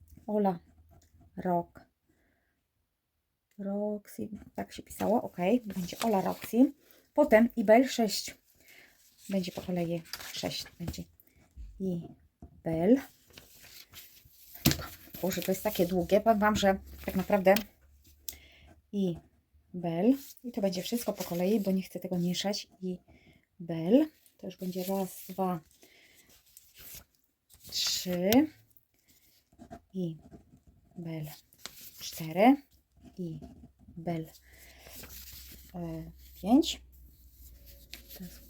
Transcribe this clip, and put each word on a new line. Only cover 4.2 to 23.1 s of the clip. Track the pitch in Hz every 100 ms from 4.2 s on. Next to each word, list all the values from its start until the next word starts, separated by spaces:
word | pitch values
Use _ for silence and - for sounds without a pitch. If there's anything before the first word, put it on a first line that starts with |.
| 220 208 -
tak | - 202
się | -
pisało, | - - 185 240
ok, | - - 180 240
będzie | 214 190 175 -
Ola | 233 196
Roxy. | 180 180 - 226 277 - _ - _
Potem | - 294 214 233 233
Ibel | 208 226 254
sześć, | - 214 - - - _ _ - - - _ _ _ -
będzie | 196 175
po | -
kolei | 185 180 165 170 - - -
sześć, | - 175 - - -
będzie | 170 - - _ _ _ _ - - -
Ibel. | 190 175 - - _ _ - - 170 160 180 269 - - _ - - - - - - - - - - - - - - - - - - -
Boże, | 180 185
to | 190
jest | 190
takie | 214 208 170
długie, | 185 170 202
powiem | 226 214
Wam, | 214 202
że | 196 196 - - -
tak | 190
naprawdę | 180 202 185 214 - _ _ - - _ - - - - - - _
Ibel | 202 185 160 - _ _ _ _ 180 170 165 220 277 - -
i | 247
to | 240
będzie | 196 180
wszystko | - 240 -
po | 202
kolei, | - 175 180 220
bo | 294
nie | 190
chcę | - 180
tego | 180 180
mieszać. | 175 175 196 202 - _ 185 180 -